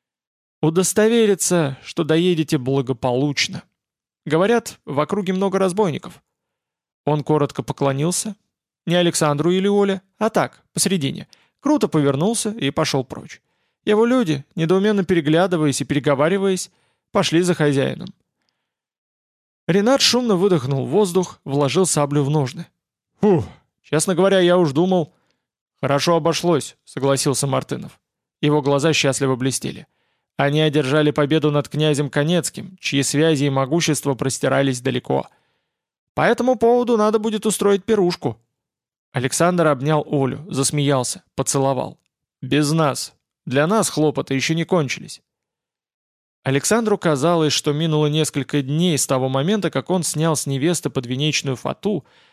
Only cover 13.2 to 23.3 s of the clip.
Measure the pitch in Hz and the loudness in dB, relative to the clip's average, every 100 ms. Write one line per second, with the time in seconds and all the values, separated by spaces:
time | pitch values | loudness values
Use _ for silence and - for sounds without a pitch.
13.2 | - - _ _ _ _ - 208 233 254 | -16 -20 _ _ _ _ -2 2 2 2
14.2 | 202 143 - - 160 185 202 208 180 180 | 0 -4 -6 -4 0 2 2 0 2 0
15.2 | 143 160 190 175 151 131 135 139 135 135 | 2 2 2 2 0 0 -2 -2 0 2
16.2 | 151 196 196 185 - _ _ _ _ 208 | 2 2 0 -2 -6 _ _ _ _ -2
17.2 | 165 156 180 170 147 139 135 131 - - | 2 2 2 2 2 2 -2 -4 -12 -18
18.2 | _ _ _ _ _ _ _ _ _ _ | _ _ _ _ _ _ _ _ _ _
19.2 | _ _ _ _ - 175 208 269 - 233 | _ _ _ _ 0 2 4 2 2 0
20.2 | 240 190 196 175 127 139 123 160 202 175 | 0 2 2 2 0 -4 0 0 2 0
21.2 | 180 - - 139 143 135 185 - 147 143 | -2 -8 -4 0 0 2 0 0 0 0
22.2 | 139 151 131 - 170 _ _ _ _ _ | 0 0 -2 -6 -18 _ _ _ _ _
23.2 | 214 | 2